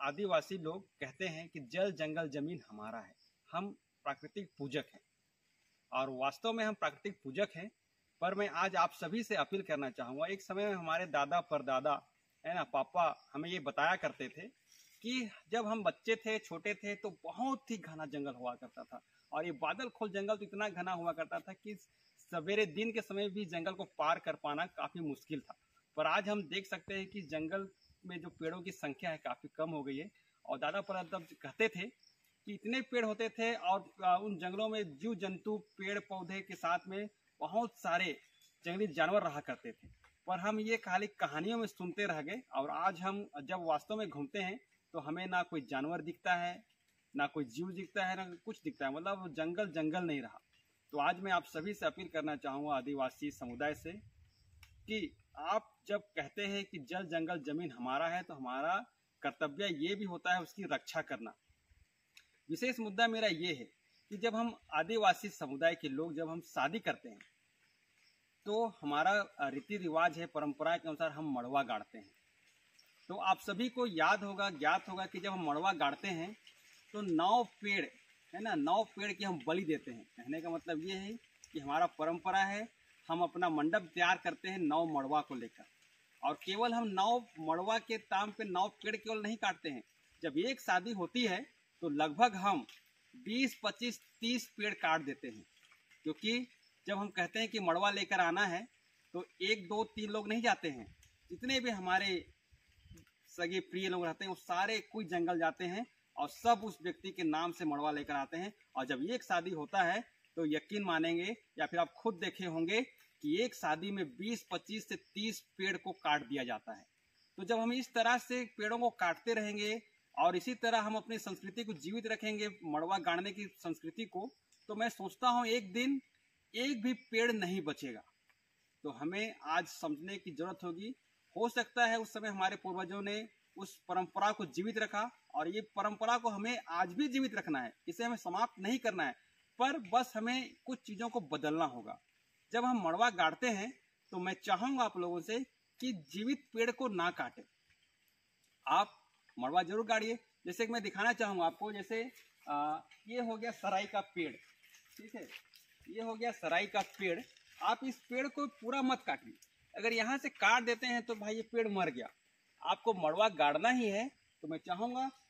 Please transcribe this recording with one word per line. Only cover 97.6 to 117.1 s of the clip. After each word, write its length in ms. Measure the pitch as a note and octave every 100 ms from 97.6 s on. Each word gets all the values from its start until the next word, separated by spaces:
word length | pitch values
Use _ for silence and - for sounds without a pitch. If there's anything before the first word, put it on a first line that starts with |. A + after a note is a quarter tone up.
मड़वा 280 | F3 E3+ G3+
लेकर 280 | G3+ - F#3
आना 240 | E3+ F#3 G3
है 220 | F3 A#3+ _ _ _ _
तो 120 | F3 - -
एक, 260 | F#3+ A3 F3
दो, 160 | G#3+ A3
तीन 240 | A3 G#3+
लोग 180 | G#3+ G#3
नहीं 140 | A3+
जाते 280 | A3+ F#3 E3
हैं, 160 | B2+ G2+ - - _ _
जितने 280 | F3 B3+ C4
भी 100 | B3
हमारे 540 | G3 F#3 F#3 G3 F3 - _ _ - _ _ - - - _ _
सगे 300 | - F3 F#3
प्रिय 260 | - F#3 F#3+
लोग 140 | F3+ E3+
रहते 180 | D#3+ G3
हैं 40 |
वो 60 | F3
सारे 420 | - F3+ G3+ A3
कोई 240 | - A3 E3+
जंगल 320 | F3 E3+ E3+
जाते 260 | D#3+ - F3+
हैं 200 | G3 B3 _ _ -
और 100 | D3
सब 320 | - A#3 A3+
उस 140 | A3 -
व्यक्ति 280 | F3 - F#3+
के 120 | F#3 D#3+
नाम 260 | D#3 E3+
से 140 | E3 D#3
मड़वा 260 | D3 D3+
लेकर 220 | D3 C#3+ C#3+
आते 220 | C3+ E3
हैं। 140 | G3+ - _ -
और 100 | C3
जब 180 | B2+ E3+
एक 180 | B3
शादी 280 | - E3+ F3
होता 300 | D#3+ D3 G3
है 200 | F3 G#3 - _ _ -
तो 80 | D#3
यकीन 360 | D3+ - G#3
मानेंगे 520 | G3 D#3+ E3 E3+ F#3 A#3 _ -
या 80 | D3+
फिर 140 | E3+
आप 140 | D#3+
खुद 260 | - A3+ E3+
देखे 260 | F#3+ - F3+
होंगे 340 | D#3+ E3 A3
कि 600 | C4 - _ _ D3 F3+
एक 140 | B3 -
शादी 360 | D#3+ D#3+ G3
में 140 | G3 D3+
बीस, 380 | B2 G#3+ A#3 -
पच्चीस 360 | F3 - G#3+ -
से 60 | F#3
तीस 440 | - G3 A3 - - -
पेड़ 180 | F#3+ F3+
को 140 | F#3+
काट 340 | - D#3 D3 B2
दिया 160 | C#3
जाता 300 | B2 G#2+ -
है। 120 | G2+ - _ _